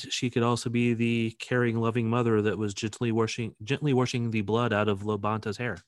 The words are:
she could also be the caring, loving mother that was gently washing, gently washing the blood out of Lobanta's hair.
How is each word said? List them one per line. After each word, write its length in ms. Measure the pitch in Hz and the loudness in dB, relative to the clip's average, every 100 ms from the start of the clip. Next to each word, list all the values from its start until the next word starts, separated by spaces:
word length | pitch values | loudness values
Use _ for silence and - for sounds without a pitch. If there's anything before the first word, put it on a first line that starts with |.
| 135 | -6
she 200 | - 123 | -4 -2
could 140 | 120 | 2
also 260 | 117 120 120 | 2 2 0
be 240 | 120 120 | 2 2
the 380 | 113 117 117 113 - | 2 2 0 -2 -4
caring, 400 | - 123 120 113 | -2 0 2 2
loving 300 | 113 117 113 | 0 0 0
mother 320 | 120 117 107 | 2 4 4
that 140 | 104 98 | 2 0
was 160 | 104 | -2
gently 380 | 95 113 - 120 | -4 -6 -2 0
washing, 440 | 113 110 - 110 - | 0 0 -2 -8 -8
gently 300 | 107 135 147 | -4 -2 2
washing 360 | 127 123 127 117 | 2 2 0 -2
the 120 | 110 | -2
blood 320 | 98 113 120 | 0 0 2
out 160 | 104 107 | 2 2
of 140 | 98 | 0
Lobanta's 540 | 104 104 107 107 107 101 | -2 -2 -2 -2 -4 -6
hair. 200 | 123 - | -6 -8